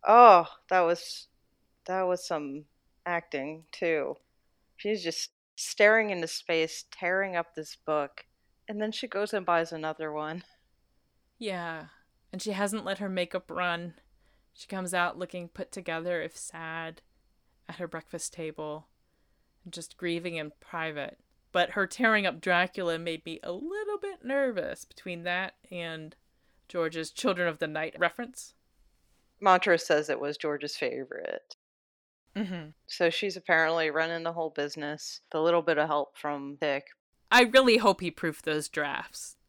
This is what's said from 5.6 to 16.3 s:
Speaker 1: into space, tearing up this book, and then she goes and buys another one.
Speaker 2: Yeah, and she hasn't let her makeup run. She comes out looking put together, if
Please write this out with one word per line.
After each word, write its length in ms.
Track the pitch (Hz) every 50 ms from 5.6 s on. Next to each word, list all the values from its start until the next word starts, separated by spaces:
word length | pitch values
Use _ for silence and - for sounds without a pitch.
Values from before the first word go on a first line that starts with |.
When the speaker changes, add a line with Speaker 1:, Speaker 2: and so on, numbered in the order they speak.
| - - - - 208 208 214 226 220 208
Speaker 1:
into 180 | 196 175 165 160
space, 580 | - - - - 170 165 160 165 - - - _
tearing 460 | - - 190 175 185 190 196 196 180
up 180 | 170 170 - _
this 240 | - 156 - - _ _
book, 400 | - 156 151 143 139 _ - - _ _ _ _ _ _ _ _ -
and 120 | 214 208
then 120 | 214 214 220
she 160 | - - 233
goes 240 | - 196 208 202 -
and 120 | 208 185
buys 280 | 175 170 165 170 165 170
another 360 | 160 156 156 156 - 160 156
one. 340 | 151 151 151 151 160 175 - _ _ _ _ _ _ _ _ _ _ _ _ _ _ _ _ _ _ _
Speaker 2:
Yeah, 500 | 233 208 190 180 175 170 165 160 156 160 - _ _ _ _ _ _ _
and 100 | - 190
she 100 | - 214
hasn't 340 | 202 185 202 202 202 220 -
let 140 | - 196 -
her 100 | 208 196
makeup 420 | 190 180 175 175 - 185 - -
run. 440 | 170 175 180 175 170 170 170 175 160 - _ _ _ _ _ _ _ _ _ _ _
She 140 | _ - -
comes 260 | 202 190 185 180 175
out 260 | 180 175 175 - -
looking 300 | 180 175 - 180 175 170
put 200 | _ - 185 -
together, 520 | - 196 180 - 165 160 165 180 175 165
if 160 | 156 160